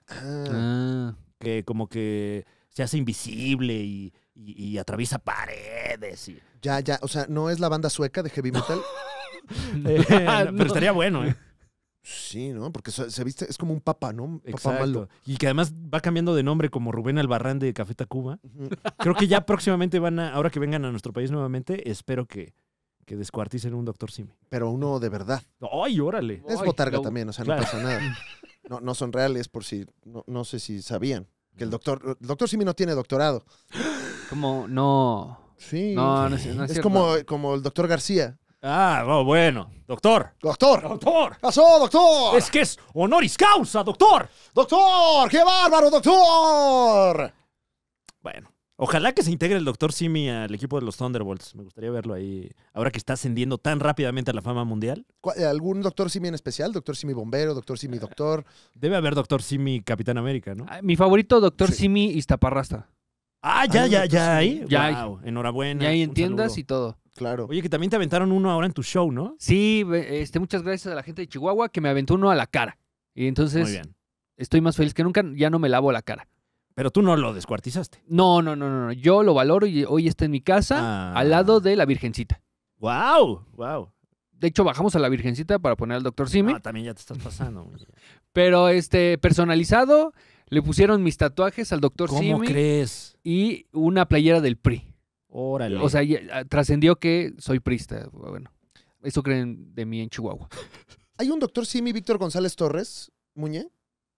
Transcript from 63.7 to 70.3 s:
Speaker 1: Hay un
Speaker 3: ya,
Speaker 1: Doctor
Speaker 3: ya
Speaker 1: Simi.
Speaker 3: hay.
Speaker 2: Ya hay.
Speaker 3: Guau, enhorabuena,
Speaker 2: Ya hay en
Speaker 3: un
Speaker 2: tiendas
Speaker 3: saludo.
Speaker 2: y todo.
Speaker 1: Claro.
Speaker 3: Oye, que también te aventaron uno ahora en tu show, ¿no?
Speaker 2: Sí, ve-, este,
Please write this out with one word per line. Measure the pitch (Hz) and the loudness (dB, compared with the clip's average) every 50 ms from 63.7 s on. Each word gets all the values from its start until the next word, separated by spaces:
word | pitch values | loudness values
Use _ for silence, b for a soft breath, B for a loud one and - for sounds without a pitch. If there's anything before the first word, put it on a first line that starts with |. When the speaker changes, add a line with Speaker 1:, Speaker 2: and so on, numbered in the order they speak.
| 160 - | 4 4
Speaker 1:
Hay | 202 | 4
un | 175 | 6
Speaker 3:
ya, | 208 190 | 4 4
Speaker 1:
Doctor | 185 165 156 175 | 4 4 4 4
Speaker 3:
ya | 165 165 165 156 | 4 4 4 4
Speaker 1:
Simi. | 160 226 294 311 | 4 2 0 -2
Speaker 3:
hay. | - - | -2 0
Speaker 2:
Ya | 143 143 147 | 2 2 2
hay. | 151 151 | 2 -2
Speaker 3:
Guau, | 120 117 104 98 92 - | -4 -6 -8 -10 -10 -10
enhorabuena, | 117 117 120 120 120 117 131 139 143 143 143 147 | -8 -6 -4 -4 -4 -4 -4 -4 -4 -2 -2 0
Speaker 2:
Ya | 151 | 0
hay | 160 165 160 | 2 0 0
en | 151 | 0
Speaker 3:
un | - | 0
Speaker 2:
tiendas | 160 175 185 196 208 220 233 | -2 -2 -2 -2 -2 -4 -4
Speaker 3:
saludo. | 214 180 | -4 -6
Speaker 2:
y | 139 | -6
todo. | - 135 131 123 110 110 _ _ _ _ | -4 -4 -4 -4 -6 -8 _ _ _ _
Speaker 1:
Claro. | - 127 117 123 123 113 120 | -8 -6 -6 -6 -6 -6 -6
Speaker 3:
Oye, | 151 185 | -6 -4
que | 165 165 | -4 -2
también | - 151 175 196 | -2 -2 -2 -2
te | 226 | -2
aventaron | 214 180 139 170 180 185 190 | -2 -2 0 0 0 0 2
uno | 185 190 190 190 | 2 2 2 0
ahora | 170 165 170 | 0 0 -2
en | 190 - | -2 -4
tu | 147 120 | -6 -6
show, | - - 185 175 156 | -2 0 0 0 0
¿no? | 123 127 175 240 320 | -2 -4 -6 -8 -10
Speaker 2:
Sí, | - - - 180 196 208 214 220 214 202 | -6 0 2 2 4 4 2 2 2 0
ve-, | 170 165 170 151 - 143 151 | 0 -2 -2 -2 -4 -6 -6
este, | 151 - | -6 -4